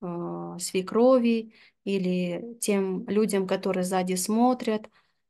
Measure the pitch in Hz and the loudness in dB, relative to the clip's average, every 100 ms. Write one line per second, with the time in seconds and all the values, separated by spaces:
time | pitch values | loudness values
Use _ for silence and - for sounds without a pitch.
0 | 180 175 175 170 170 175 180 190 185 220 | -8 -6 -6 -8 -10 -8 -4 -4 0 4
1 | 247 262 233 226 220 _ - _ 202 196 | 6 6 4 0 -4 _ -20 _ -4 -2
2 | 180 180 175 170 233 233 - 202 190 185 | 0 0 -2 -4 -10 -6 -2 0 0 -4
3 | - 202 214 190 190 190 196 185 180 190 | -2 0 2 0 0 -2 0 -2 0 -2
4 | 185 185 185 220 247 247 - 214 - _ | 0 -2 0 2 2 2 -2 -4 -6 _
5 | _ _ _ | _ _ _